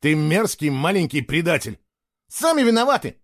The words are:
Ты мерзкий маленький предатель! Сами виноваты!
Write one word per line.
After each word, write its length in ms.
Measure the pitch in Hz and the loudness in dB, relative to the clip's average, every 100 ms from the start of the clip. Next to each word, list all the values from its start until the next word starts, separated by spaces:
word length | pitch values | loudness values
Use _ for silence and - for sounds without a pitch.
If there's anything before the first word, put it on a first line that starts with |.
Ты 140 | 147 | 0
мерзкий 560 | 156 151 170 220 - 151 | 0 2 0 0 -2 -2
маленький 520 | 135 151 196 165 147 | 0 0 0 0 -4
предатель! 560 | 123 156 170 156 123 107 _ _ _ _ _ | -4 -2 0 -2 -4 -14 _ _ _ _ _
Сами 340 | - 302 320 | -4 0 2
виноваты! 540 | 240 226 247 262 131 - | 4 2 2 0 -2 -14